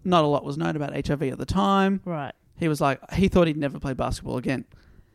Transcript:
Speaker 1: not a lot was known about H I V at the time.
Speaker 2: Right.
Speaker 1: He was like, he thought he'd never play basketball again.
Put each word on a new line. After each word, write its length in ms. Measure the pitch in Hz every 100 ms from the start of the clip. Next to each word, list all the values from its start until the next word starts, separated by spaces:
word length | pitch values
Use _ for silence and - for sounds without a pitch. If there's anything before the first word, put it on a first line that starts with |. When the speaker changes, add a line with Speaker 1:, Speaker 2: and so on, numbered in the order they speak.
Speaker 1:
not 200 | 190 180
a 40 | 147
lot 160 | 143 143
was 100 | 143
known 200 | 170 156
about 200 | 143 -
H 140 | -
I 60 | 143
V 140 | 135
at 100 | 131
the 80 | -
time. 540 | 190 196 196 190 190 180
Speaker 2:
Right. 280 | 165 131 - _ -
Speaker 1:
He 100 | 165
was 120 | 147
like, 200 | 147 131 -
he 140 | 160 185
thought 200 | 185 170
he'd 100 | 151
never 220 | 143 147
play 140 | 143 127
basketball 420 | 123 131 - 123
again. 280 | 123 131 - - _ - -